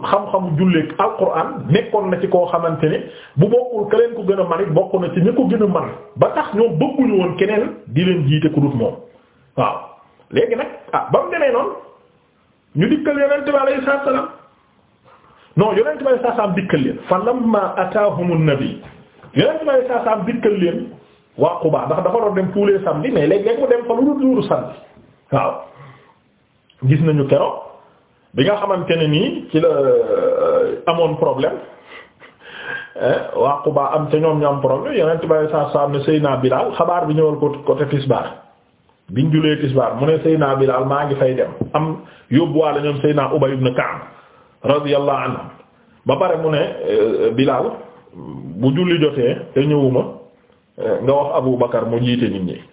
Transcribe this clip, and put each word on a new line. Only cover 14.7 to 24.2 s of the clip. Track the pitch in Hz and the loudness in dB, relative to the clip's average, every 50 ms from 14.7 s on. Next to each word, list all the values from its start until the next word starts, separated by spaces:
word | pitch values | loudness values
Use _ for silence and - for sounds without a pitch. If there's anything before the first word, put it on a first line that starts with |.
| _ _ _ _ _ _ _ - - _ _ _ _ _ _ _ _ | _ _ _ _ _ _ _ -20 -20 _ _ _ _ _ _ _ _
Non, | 151 202 220 202 | 2 2 4 4
Yonent | 196 233 294 302 285 | 2 2 0 0 -2
bi | 269 | 0
alayhi | 269 254 - | 0 0 2
salaatu | - 240 - | 2 -2 0
salaam | 240 214 196 180 | 0 -2 0 -2
dikkal | 196 185 - - 147 | -2 -2 0 0 0
leen. | 135 127 - - - - | 0 -2 -4 -6 -2 0
Fa | 180 185 | 0 2
lamma | 208 233 247 254 233 226 220 208 190 180 - 202 | 2 0 0 0 0 2 2 2 0 0 -2 -2
ataahumun | 185 190 - 214 208 202 - - 175 175 170 160 156 | -2 0 0 2 2 2 0 0 -2 0 2 2 2
nabi. | 156 139 127 - - - - - - - - - _ _ - - - - | 2 2 2 -2 -4 -6 -8 -14 -20 -20 -20 -20 _ _ -20 -20 -4 0
Yonent | 135 202 269 320 320 | 2 2 2 0 0
bi | 311 302 | -2 2
alayhi | 269 262 254 254 | 2 2 2 2
salaatu | 247 233 240 | -2 -2 0
salaam | 233 214 208 180 | 0 0 0 -2
dikkal | - - - - 220 208 190 | -4 -4 0 0 0 2 2
leen | 175 165 - - - - - - - _ _ _ _ _ _ - | 0 0 -2 -4 -8 -10 -14 -20 -20 _ _ _ _ _ _ 0
waa | 143 165 175 - | 0 0 0 0
Quba, | 175 160 147 131 123 | 0 0 0 0 0
ndax | 131 156 - 170 | -2 -2 0 0
dafa | 185 - 233 | 2 2 2
doon | 220 208 185 | 0 2 0
dem | 190 185 - | 0 -2 0
tous | - 202 202 | 0 2 2
les | 202 196 190 - | 4 2 2 2
samedis, | 165 156 151 156 269 | -2 -2 -2 -2 0
mais | 254 175 147 | 0 2 2
léeg-léeg | 151 185 202 196 226 233 269 | 4 2 2 2 0 0 0
mu | 277 | 2
dem | 247 240 240 233 | 2 2 0 2
fa | 240 226 | -2 0
lu | 233 269 | 2 2
dul | 294 285 269 | 2 2 2